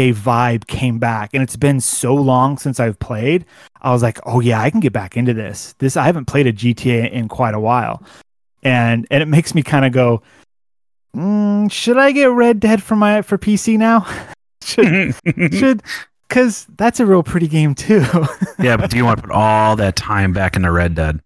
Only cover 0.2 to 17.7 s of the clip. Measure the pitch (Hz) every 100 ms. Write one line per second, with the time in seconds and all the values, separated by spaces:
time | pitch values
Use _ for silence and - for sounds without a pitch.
0.2 | 117 120 123 117 - - 127 113 117 110
1.2 | 104 135 127 113 143 135 - - 123 143
2.2 | 135 127 135 139 143 131 117 101 - 110
3.2 | 127 175 - - - _ 131 123 117 -
4.2 | - 123 120 110 131 220 143 101 95 120
5.2 | 123 110 104 - - - 135 156 139 170
6.2 | 123 143 131 101 120 110 127 117 113 120
7.2 | 110 - 117 107 110 123 113 110 - -
8.2 | _ _ _ _ 135 123 117 117 113 143
9.2 | 156 151 - 165 - 143 135 127 120 113
10.2 | - _ _ _ _ _ _ _ _ -
11.2 | 190 208 208 202 208 - 233 247 277 277
12.2 | 269 240 240 214 214 220 - 214 208 214
13.2 | - 196 214 202 - 220 226 226 - -
14.2 | - - _ _ - - 202 175 - -
15.2 | - - 160 190 262 220 - - - _
16.2 | _ 254 247 - - - 226 - 214 185
17.2 | - 175 165 160 151